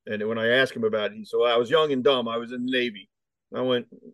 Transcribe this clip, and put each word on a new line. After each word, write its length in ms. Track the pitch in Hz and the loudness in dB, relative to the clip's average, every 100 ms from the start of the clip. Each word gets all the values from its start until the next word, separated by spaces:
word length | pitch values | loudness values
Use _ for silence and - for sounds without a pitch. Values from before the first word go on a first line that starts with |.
| - | -8
And 200 | 107 107 | -6 -4
when 100 | 113 | -2
I 100 | 113 | 2
asked 280 | 127 131 120 | 4 2 0
him 80 | |
about 280 | 110 107 101 | -2 0 -4
it, 40 | 110 | -6
he 80 | |
said, 140 | 101 113 | -4 0
"Well, 120 | 120 | 2
I 40 | 117 | 2
was 140 | 120 | 2
young 200 | 156 151 | 2 2
and 120 | 131 | 2
dumb. 240 | 131 131 117 | 2 2 0
I 80 | 117 | -6
was 160 | 117 | -6
in 140 | 123 123 | -8 -4
the 60 | |
Navy." 360 | 127 120 101 98 _ _ _ _ | -2 -2 -6 -20 _ _ _ _
I 80 | 120 | -6
went, 240 | 127 123 120 - - | -2 -2 -4 -18 -20